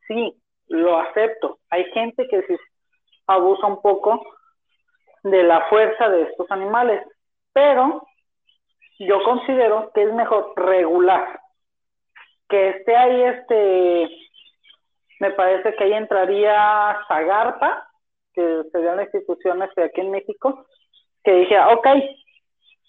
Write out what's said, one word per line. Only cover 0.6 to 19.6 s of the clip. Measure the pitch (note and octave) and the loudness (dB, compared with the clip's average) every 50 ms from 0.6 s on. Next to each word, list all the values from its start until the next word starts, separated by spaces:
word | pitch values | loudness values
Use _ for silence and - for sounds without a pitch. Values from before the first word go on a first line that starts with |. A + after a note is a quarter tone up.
| _ | _
lo | - E3 E3 E3 F3+ E3+ D#3+ | -6 -2 0 0 2 2 0
acepto. | E3 - - G#3 A3 A3 - - - C#3 - _ _ _ | -2 -2 -2 -2 -2 -2 -2 -4 -8 -8 -8 _ _ _
Hay | E3+ F3+ F3+ F3+ | -4 -4 -4 -4
gente | - A3+ A#3 A#3 A#3 - B3+ | -6 -6 -6 -4 -6 -6 -6
que | B3+ A3 F#3+ | -4 -4 -4
sí | F#3 - F3+ - - _ _ _ _ _ _ _ _ _ _ _ _ | -2 -4 -6 -8 -8 _ _ _ _ _ _ _ _ _ _ _ _
abusa | - F#3+ F#3 F3+ F#3 G3 F#3+ G#3+ | 0 0 2 2 2 0 0 -2
un | G3+ G3+ G3 - | -4 -4 -2 0
poco | G3+ F#3+ F#3+ - G#3 A3+ A#3+ - - - _ _ _ _ _ _ _ _ _ _ _ _ _ _ _ _ _ - | 0 0 0 0 -2 -2 -2 -4 -10 -20 _ _ _ _ _ _ _ _ _ _ _ _ _ _ _ _ _ -4
de | G3 F#3+ F#3 F3+ | 0 2 2 4
la | E3+ E3 E3 D#3+ - | 4 2 2 2 2
fuerza | G#3 G#3+ A3 G#3+ - - A#3+ G#3+ | 2 2 2 2 0 -2 0 0
de | F#3+ E3+ D#3+ | 0 0 -2
estos | - - - F3 - | -2 -6 -10 -10 -8
animales, | G3 F#3+ F#3+ G3+ A3 A#3+ B3 A#3+ G#3 - - - _ _ _ _ _ _ _ _ - | -8 -8 -6 -4 -2 -2 0 0 -2 -4 -6 -12 _ _ _ _ _ _ _ _ 0
pero | C4+ C#4+ D4 C4+ - C4 C#4+ - - - _ _ _ _ _ _ _ _ _ _ _ _ _ _ _ _ _ _ | 2 2 4 4 2 2 0 -2 -6 -10 _ _ _ _ _ _ _ _ _ _ _ _ _ _ _ _ _ _
yo | - G3+ F3+ G3+ F#3+ G3 | -6 -2 0 0 0 0
considero | A#3 B3 B3 - - C4+ B3+ A#3+ A3 G#3 A3 G#3+ - - | 0 -2 -2 -2 -2 0 0 2 2 0 -2 -4 -4 -2
que | G#3+ G#3 | -2 0
es | G#3+ A3 | 0 0
mejor | A#3 A3+ - A3+ G#3 - - - | -2 -2 0 0 -2 -2 -4 -6
regular, | - F3+ F#3 F#3+ F#3 F3 D#3+ E3+ F3+ F3+ F3+ F#3 E3 - - - - _ _ _ _ _ _ _ _ _ _ _ _ _ _ _ - - _ _ _ _ - | -4 0 0 2 2 2 2 2 2 4 4 2 2 0 -4 -12 -16 _ _ _ _ _ _ _ _ _ _ _ _ _ _ _ -20 -20 _ _ _ _ -2
que | G#3 G3 F#3+ G3 | 0 0 2 0
esté | F#3+ F#3+ - A#3+ A#3 | -2 -4 -2 2 2
ahí, | A#3+ B3+ B3 B3+ B3 B3 | 4 4 4 4 2 2
este, | B3 B3 B3 - - A#3+ G#3+ G#3 G3 F#3 F#3 F3+ F3+ F3 E3+ E3 D#3 - - - _ _ _ _ _ _ _ _ _ _ _ _ _ _ _ _ _ _ - | 0 -2 -4 -4 -2 0 2 2 2 2 2 2 2 2 0 -2 -4 -6 -12 -20 _ _ _ _ _ _ _ _ _ _ _ _ _ _ _ _ _ _ -6
me | - G3 | -6 -4
parece | G3 G3 F#3 F#3 F#3+ F#3+ F#3+ A3 G#3+ | -2 0 0 0 0 0 -2 -4 -4
que | - G3+ | -2 -2
ahí | G3 G#3 | -2 -2
entraría | G#3+ G#3+ G#3 G#3 F#3+ F#3 F3+ G3+ G3+ G#3 G#3+ G#3 G#3 G#3 G#3 G#3+ G#3 G#3 G#3 - - - | -2 -4 -2 -2 -2 0 0 0 0 0 2 2 2 2 2 2 0 0 -2 -4 -4 -6
sagarpa, | - E3+ D#3 D#3+ E3+ G3 G#3+ A#3 B3 A#3+ - C#4 D#4+ A4+ A#4 - _ _ _ _ _ _ _ _ _ _ | -4 -4 -2 -2 0 0 0 -2 -2 -2 -2 -2 -2 -2 -4 -10 _ _ _ _ _ _ _ _ _ _
que | F#3 F3 E3 E3 D#3+ D#3 D#3 | -4 -2 -2 -2 -4 -6 -6
sería | - F3 E3 E3+ | -4 -4 -2 -2
una | F3 F#3+ G3+ | -2 -4 -6
institución, | G3 - G3+ G3 - F3 - - F#3 F3+ F3+ | -6 -6 -8 -6 -6 -8 -4 -4 -4 -4 -4